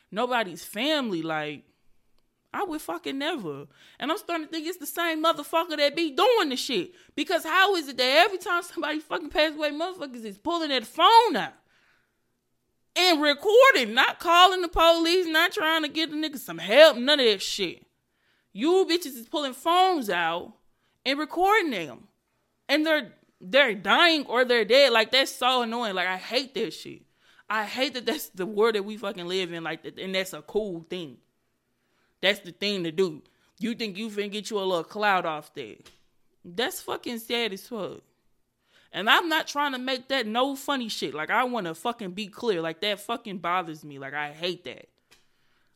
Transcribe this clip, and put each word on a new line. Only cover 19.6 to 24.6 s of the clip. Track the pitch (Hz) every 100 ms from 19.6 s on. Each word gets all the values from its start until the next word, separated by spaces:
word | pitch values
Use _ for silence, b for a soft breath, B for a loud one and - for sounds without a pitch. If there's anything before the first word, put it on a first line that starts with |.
| 339 359 381 339 208
out | 175 165 170 - - _ _ _ _
and | - 277
recording | 302 330 381 427 339
them. | 208 151 113 - _ _ _ _ _ -
And | 294 311
they're, | 302 220 - _ _
they're | 185 254 269
dying | 202 196 247 339 311 269
or | 233
they're | 247 240